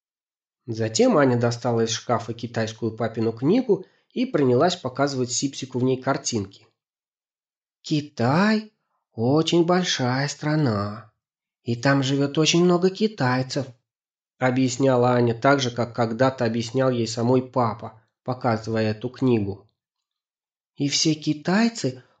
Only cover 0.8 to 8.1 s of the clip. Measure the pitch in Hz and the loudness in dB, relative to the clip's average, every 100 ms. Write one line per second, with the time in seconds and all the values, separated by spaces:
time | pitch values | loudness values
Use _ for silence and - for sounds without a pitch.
0.8 | 110 110 254 170 135 120 120 117 123 117 | -4 2 2 4 4 2 0 -2 -2 0
1.8 | 113 - - 113 - 113 117 120 110 - | 0 -4 -2 -4 -4 -10 -8 -6 -6 -4
2.8 | 113 110 113 117 113 110 135 240 254 185 | -6 -4 -6 -2 -4 0 0 2 2 -2
3.8 | - _ _ - 254 156 131 123 175 - | -4 _ _ -6 -2 2 2 4 2 0
4.8 | 127 - 143 131 123 - 139 - 127 123 | -6 -4 -2 -2 -4 -4 -4 -6 -8 -2
5.8 | 127 131 135 139 - 113 95 - _ _ | 0 0 -2 -4 -4 -4 -6 -12 _ _
6.8 | _ _ _ _ _ _ _ _ _ _ | _ _ _ _ _ _ _ _ _ _
7.8 | - 151 143 | -4 -4 -4